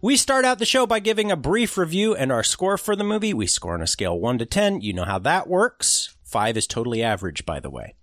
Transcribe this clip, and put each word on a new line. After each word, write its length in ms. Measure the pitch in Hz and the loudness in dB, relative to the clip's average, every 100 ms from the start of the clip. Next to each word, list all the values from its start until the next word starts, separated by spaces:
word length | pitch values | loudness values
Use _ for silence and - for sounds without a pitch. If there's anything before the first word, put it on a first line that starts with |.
We 160 | 208 277 | 4 2
start 280 | - 269 254 | 4 4 4
out 140 | 247 | 2
the 60 | 233 | 2
show 220 | 262 240 | 2 4
by 120 | 226 | 2
giving 320 | 202 220 208 | 0 0 0
a 60 | 175 | 0
brief 400 | 131 208 233 - | 2 2 2 0
review 380 | 170 175 214 202 | 0 2 2 2
and 160 | 131 | 2
our 120 | 123 | 2
score 340 | 107 - 185 196 | 0 0 0 0
for 180 | - 202 | 0 0
the 80 | |
movie. 300 | 202 214 214 | 0 0 0
We 140 | 180 98 | -2 0
score 280 | - 87 85 | -2 -2 -4
on 60 | |
a 60 | 82 | -2
scale 320 | - 95 87 | -2 -2 0
one 180 | 104 123 | 0 -2
to 60 | 117 | -2
ten. 360 | 196 208 196 | 0 0 0
You 120 | 104 | -4
know 120 | 95 92 | -4 -2
how 140 | 98 | -2
that 280 | 101 180 - | 0 0 0
works. 680 | 180 240 _ - - - - | 0 0 _ 0 0 -2 -12
Five 340 | - 113 107 110 | -6 0 0 0
is 80 | - | -4
totally 380 | - 120 113 | -4 -4 -2
average, 420 | 113 101 92 73 - | 0 0 -4 -8 -6
by 140 | 76 | -6
the 100 | - | -8
way. 260 | 65 55 - | -12 -14 -18